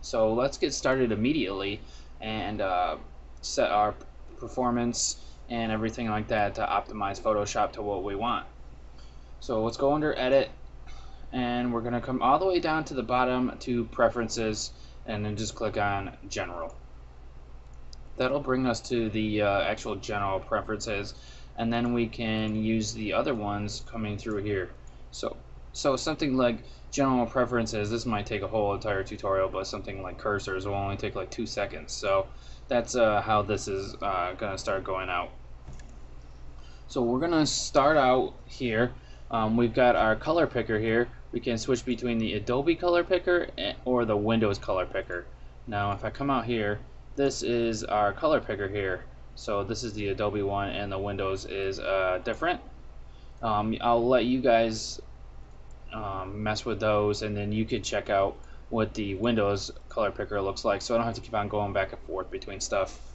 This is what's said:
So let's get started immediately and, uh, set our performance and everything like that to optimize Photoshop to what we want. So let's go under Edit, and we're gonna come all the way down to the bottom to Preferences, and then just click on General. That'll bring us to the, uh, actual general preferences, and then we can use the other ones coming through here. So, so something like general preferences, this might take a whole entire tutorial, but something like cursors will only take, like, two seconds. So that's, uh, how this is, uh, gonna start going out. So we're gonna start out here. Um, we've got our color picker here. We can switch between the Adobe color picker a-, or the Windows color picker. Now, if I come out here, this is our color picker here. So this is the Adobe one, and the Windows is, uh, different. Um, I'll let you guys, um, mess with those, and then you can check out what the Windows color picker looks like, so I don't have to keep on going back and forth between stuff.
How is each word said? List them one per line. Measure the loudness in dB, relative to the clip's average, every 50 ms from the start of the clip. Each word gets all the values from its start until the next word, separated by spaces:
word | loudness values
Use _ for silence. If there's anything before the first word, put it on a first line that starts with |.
So | -10 -2 2 4 4 4 4
let's | 4 2 2 2 2
get | 0 0 0
started | 2 2 2 4 4 4 2
immediately | 2 2 2 2 2 2 0 0 0 -2 -2 -2 -2 -4 -8 -12 -14 -16 -16 -14 -14 -10
and, | -8 -6 -4 -4 -4 -4 -2 -2
uh, | 0 0 2 2 2 0 0 -4 -8 -14 -16 -16 -16 -16 -16 -12
set | -10 -6 0 2 2 4
our | 6 6 4 4 2 -2 -10 -16 -14 -14 -14 -14 -12 -10
performance | -10 -8 -2 0 2 2 4 2 2 2 0 0 0 -2 -2 -4 -8 -16 -14 -16 -10 -6
and | -4 -2 -2 0
everything | 0 0 0 -2 -2 -2 -2 0
like | 0 -2 0 0
that | 2 2 2 2 2
to | 0
optimize | -2 2 2 0 0 -2 -6 -4 -4 -4 -4 0
Photoshop | 0 2 2 2 2 0 2 0 0 0 0
to | -4
what | -4 -2 -2 -2 -2
we | -4 -4
want. | -2 0 0 0 -2 -4 -8 -14 -16 -16 -14 -14 -16 -16 -16 -16 -16 -16 -16 -16 -16 -16 -16 -14 -14
So | -6 -2 0 0
let's | 0 0 0
go | 2 4 4 4
under | 4 2 0 0 2
Edit, | 2 4 6 6 4 4 -4 -12 -14 -14 -14 -14 -12 -12 -12 -12 -12 -12 -12 -12 -12 -6 -4
and | -2 -2 0 0 0 0 0 0
we're | 0
gonna | 0 0 -2 -2
come | -2 -2 -2 2
all | 4 4 4 6
the | 4
way | 4 2 2
down | 2 2 0 0 -2
to | -2 -4
the | -4 -2
bottom | 0 2 4 4 4 4 2 2 0 -2 -4
to | -4 -2 0 0 0
Preferences, | -2 2 4 4 4 6 2 -2 -2 -2 0 0 0 0 -2 -4 -8 -10 -12 -16 -16 -14 -14 -8
and | -6 -4 -2 -2
then | -2 -2
just | -2 -4 -6 -4
click | -4 -4 -2 0 0
on | 0 2 0 0 -4 -6 -10 -12 -12 -8
General. | -6 -4 -4 -4 -6 -6 -8 -8 -8 -12 -16 -16 -16 -16 -16 -16 -16 -16 -16 -16 -14 -16 -16 -14 -16 -16 -16 -16 -14 -14 -14 -12 -12 -14 -12 -12 -4
That'll | -2 0 0 0 0
bring | 0 2 2 2 4
us | 2 2 0 -2 0
to | 0 2 2 2
the, | 0 0 0 2 2 4
uh, | 4 4 4 4 2
actual | 2 0 -2 -2 -6 -6 -4
general | -4 -4 -2 -2 0 0 0 -2
preferences, | -2 0 -2 -2 0 -2 -4 -4 -2 -4 -4 -4 -4 -6 -10 -14 -16 -16 -16 -16 -16 -14 -6 -2
and | -2 0 2
then | 2 2 2
we | 2 2 0 0
can | -2 -4 -2 0 0 0 0 0 0
use | 0 2 2 2 2 2 0 -4
the | -4 -2 0
other | 0 2 2 2 0
ones | 0 0 -2 -2 -2 -2 -4 -6 -6 -10 -8
coming | -6 -6 -4 -4 -4 -4
through | -4 -4 -4 -2 0
here. | 0 0 0 -2 -4 -8 -14 -16 -16 -16 -16 -16 -14
So, | -10 -6 -6 -6 -6 -8 -14 -16 -16 -16 -16 -14 -10
so | -2 2 2 2 2
something | 0 -2 -2 0 0 0 4 4
like | 4 4 4 2 -6 -12 -16 -16 -14 -6
general | 0 2 4 4 6 4 4
preferences, | 2 2 2 2 2 2 0 0 2 0 0 0 0
this | 0 -2 0
might | 0 -2 -2 -2
take | -2 -2 -2
a | -2 0
whole | 2 2 2 2 2
entire | 0 0 0 0 0 -2
tutorial, | -4 -6 -6 -2 0 2 4 2 2
but | 0 -2 -4 -4
something | -6 -8 -6 -6 -8 -8
like | -8 -8 -8 -4
cursors | -2 0 0 0 0 -2 -4 -2 -2
will | -2 -2
only | 0 -2 -2 -2
take, | -2 -4 -4 -4
like, | -4 -6 -6
two | -6 -6 -6
seconds. | -4 -2 -2 -4 -4 -4 -10 -10 -8
So | -10 -4 0 2 4 4 2 0 -6 -14 -14 -14 -14 -14 -6 0
that's, | 2 2 2 2 4
uh, | 6 6 6 6 4
how | 2 4 4 4
this | 4 2 0 -2 -2 -2
is, | -4 -4 -4 -6 -8 -4
uh, | -2 -2 0 0 0 -2 -2 -4
gonna | -4 -4 -4 -4
start | -2 -2 -2 -2 -2
going | -2 -4 -2 -2 -2
out. | -2 -2 -2 -4 -8 -12 -14 -14 -14 -14 -14 -12 -12 -12 -12 -12 -14 -14 -14 -14 -14 -14 -14 -14 -14 -14 -12 -12 -12 -12 -14 -14 -14 -14 -14 -6
So | -2 0
we're | 2 2 2 2
gonna | 2 4 4 4 4
start | 4 2 0 -2 4 4 6 8 8 8
out | 8 8 8 8 6 4 2 -2 -10 -14
here. | -14 -8 -4 -2 0 4 4 4 2 2 -6 -14 -16 -16 -14 -10 -2
Um, | 0 2 2 4 4
we've | 4 4 4 6
got | 6 8 8 8
our | 8 6 6 4
color | 4 2 2 4 4 4
picker | 4 2 0 0 2 2 2
here. | 4 4 4 4 4 2 0 -14 -14 -6
We | -6 -4
can | -2 0 0 0
switch | 2 2 0 2 2
between | 0 -2 0 0 0 2 2
the | 2 0 0
Adobe | -2 0 0 0 2 4 2 2
color | 2 4 4 4 4
picker | 4 4 2 2 4 4 2 2 2 0 -4 -4
a-, | -4 -4 -4 -4 0
or | 2 2 4 4
the | 4 2 2
Windows | 4 4 4 4 4 4 2 0
color | -2 -2 0 0 0
picker. | 0 -2 -4 -4 -4 -6 -8 -8 -8 -14 -14 -14 -16 -14 -14 -10 -4
Now, | -2 0 2 2 0
if | 0 -2
I | -6
come | -4 -2 0 2
out | 2 2 2
here, | 2 0 2 2 2 0 -2 -4 -12 -14 -16 -16 -12 -2
this | 2 2 2 2 0 -2
is | 0 2 2 2 2 0 -2 -2
our | 0 2 4 4 4
color | 2 2 2 4 4 4
picker | 2 0 -2 -2 -2 -2
here. | -2 0 0 0 -2 -2 -6 -10 -14 -16 -16 -16 -14
So | -12 -4 -2 -2 -2 0
this | -2 -4 -4 -4
is | -6 -4
the | -4 -2 -2
Adobe | -2 0 0 0 0 0
one, | 0 0 0 0 0 0
and | -2 -4 -4 -2
the | -2 -2
Windows | -2 -2 -2 0 0 0 -2 -2 -4
is, | -6 -4 -2 -2 -2 -2 -2
uh, | -2 0 2 2 4 2 2 0 0
different. | -2 -4 0 0 0 0 -2 -4 -12 -16 -14 -16 -16 -14 -14 -16 -16 -16 -16 -16 -16 -14 -6
Um, | -2 0 2 2 2 0 0 0
I'll | 4 4 4 6 6
let | 6 6 6 6
you | 4 2 4
guys, | 4 6 6 6 6 4 2 -2 -6 -8 -8 -10 -12 -14 -16 -16 -16 -14 -14 -14 -16 -16 -16 -16 -14 -14 -14 -14 -12 -10 -8
um, | -6 -6 -4 -4 -4 -4 -6 -6 -2 0
mess | 0 0 0 0
with | -2 -2 2
those, | 4 4 6 6 6 4 2 2
and | 0 -2 -2 -2
then | -2 0 0
you | 0 0
can | 2 0 -2 -2
check | 0 -2 -2 0 4
out | 4 4 4 4 2 -4 -12 -14 -14 -14 -10 -2
what | 0 2 2 2 0
the | -4 -2 -2 -2
Windows | 0 2 2 4 4 4 4 2 0 -2 -6 -10 -12 -12 -6
color | 0 0 0 0
picker | 0 -2 -6 -2 -2 0
looks | 0 0 -2 0 2
like, | 2 2 2
so | 2 0 2
I | 2
don't | 2
have | 2 -2
to | -4
keep | -8 -4 -2
on | -2 0 0
going | 0 0 0 2
back | 2 0 0 0 -4
and | -10
forth | -8 -6 -6 -6 -6 -4
between | -6 -8 -8 -8 -8 -6
stuff. | -4 0 2 0 0 0 -2 -12 -14 -14 -14